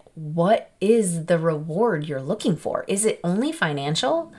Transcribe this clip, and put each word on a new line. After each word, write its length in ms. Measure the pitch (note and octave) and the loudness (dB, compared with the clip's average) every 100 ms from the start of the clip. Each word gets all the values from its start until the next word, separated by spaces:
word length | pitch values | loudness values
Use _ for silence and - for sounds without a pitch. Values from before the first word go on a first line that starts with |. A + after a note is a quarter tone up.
| - - | -16 -14
what 560 | D#3 D#3+ E3+ A3+ - _ | -6 0 4 2 0 _
is 440 | G3 A#3 G3 E3 D#3+ | 2 4 2 0 0
the 120 | E3+ | 2
reward 680 | E3 D#3 D#3 D#3+ A#3 E3 D3+ | 2 -2 -2 0 0 0 -2
you're 140 | C3+ | -6
looking 340 | C3+ G#3+ C4+ D#3 | -4 -2 -2 -2
for. 300 | - - - | -2 -4 -2
Is 180 | G3 G#3+ | 0 0
it 140 | - | 0
only 280 | F3 F#3+ C#4 | 0 0 0
financial? 800 | D#4+ E3 D3 C#3+ D#3+ B3+ E4 E4 | -2 -2 -2 -2 0 0 0 -2